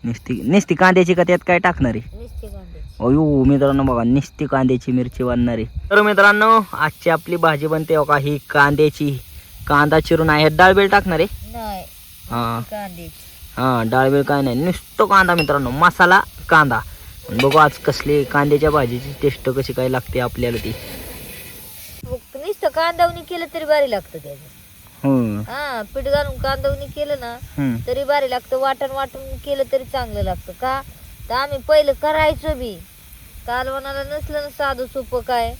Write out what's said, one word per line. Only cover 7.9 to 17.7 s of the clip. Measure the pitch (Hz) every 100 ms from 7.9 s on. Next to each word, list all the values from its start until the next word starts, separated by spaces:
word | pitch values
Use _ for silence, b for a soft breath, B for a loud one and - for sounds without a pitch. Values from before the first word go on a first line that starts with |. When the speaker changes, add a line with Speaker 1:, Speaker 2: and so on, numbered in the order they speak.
Speaker 1:
हो | 160
का | 147 143
ही | 143 143
कांद्याची. | - 147 143 147 151 - 147 131 - B B B -
कांदा | 147 147 156
चिरून | - 160 160
आहे, | 151 156
डाळबीळ | 156 185 190 196
टाकणार | 202 196 160
आहे? | 185 - -
Speaker 2:
नाही. | 233 220 190 175 - - - -
Speaker 1:
हा. | 117 117 117
Speaker 2:
नुसती | 117
कांद्याची. | 214 202 170 165 - - - - -
Speaker 1:
हा | 131 123 110
डाळबीळ | 127 131 143
काय | 139 143
नाही, | 135 120
नुसतं | 170 180 - -
कांदा | 208 196 185
मित्रांनो, | 175 147 143 131
मसाला | 131 175 - 180 190 - - -
कांदा. | 160 147 113 - B B B - 104
बघू | 135 151
आज | 147